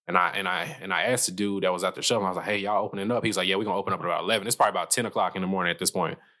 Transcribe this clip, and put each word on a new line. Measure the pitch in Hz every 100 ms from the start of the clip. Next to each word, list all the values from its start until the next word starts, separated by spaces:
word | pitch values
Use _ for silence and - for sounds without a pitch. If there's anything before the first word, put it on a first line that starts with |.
| -
And | 90
I, | 87 98
and | 95
I, | 90 85 78
and | 95
I | 90
asked | 110 123 -
the |
dude | 92 101 98
that | 92
was | 90
out | 92
there | -
shoveling, | - 117 98
I |
was | 90
like, | 98
"Hey, | 104
y'all | 98 104
opening | 104 101 98
up?" | 117
He's | 110 95
like, | 92
"Yeah, | 95
we | 107
gonna | 95
open | 95
up | 90
at | 87
about | 82
eleven." | 87 110 104
It's | -
probably | 113
about | 92 85
ten | -
o'clock | 110 113 92 95
in |
the | 92
morning | 95 87
at | 85
this | 92
point. | 95 82 85 - _